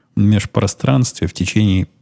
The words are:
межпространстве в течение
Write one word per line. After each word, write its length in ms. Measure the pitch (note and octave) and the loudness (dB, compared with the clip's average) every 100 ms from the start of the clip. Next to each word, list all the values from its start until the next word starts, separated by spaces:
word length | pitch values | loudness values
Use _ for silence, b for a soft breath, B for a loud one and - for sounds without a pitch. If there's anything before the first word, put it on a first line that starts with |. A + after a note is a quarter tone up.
| _ - | _ 0
межпространстве 1120 | G2+ G#2 - - G2+ - - C3+ B2 - E2 | 2 2 0 -2 -2 -2 0 0 0 -4 -6
в 80 | |
течение 540 | - F#2 - G#2+ F#2+ F#2 _ | -4 -2 0 2 2 -2 _